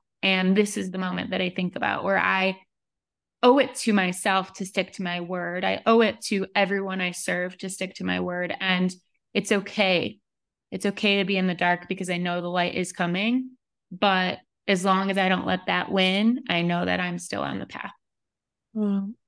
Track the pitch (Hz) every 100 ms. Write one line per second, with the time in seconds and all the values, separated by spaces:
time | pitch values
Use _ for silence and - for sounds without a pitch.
0 | _ - 190 190 185 196 202 208 185 185
1 | 185 185 - 185 185 185 180 - 202 202
2 | 196 190 185 190 190 190 _ _ _ _
3 | _ _ _ - 254 277 269 - 226 208
4 | 180 180 208 190 185 - 185 202 185 -
5 | 180 175 175 180 175 180 185 196 - 233
6 | 220 - - 196 190 208 190 196 196 185
7 | 180 175 - 180 180 - 190 - 185 -
8 | 185 180 180 175 175 - 190 180 185 180
9 | _ _ _ 202 196 202 196 - 190 180
10 | - - _ _ _ _ - 190 202 196
11 | 214 202 190 190 185 175 175 175 - 190
12 | 185 175 175 175 175 180 175 - 175 -
13 | 175 175 214 254 254 - _ _ - 180
14 | 202 185 180 - _ _ - 190 190 190
15 | 190 196 185 185 185 185 - 180 - 190
16 | 185 196 220 254 - 175 170 175 180 180
17 | 180 175 - - - 190 - - - -
18 | _ _ _ _ _ _ _ 220 208 196
19 | 196 240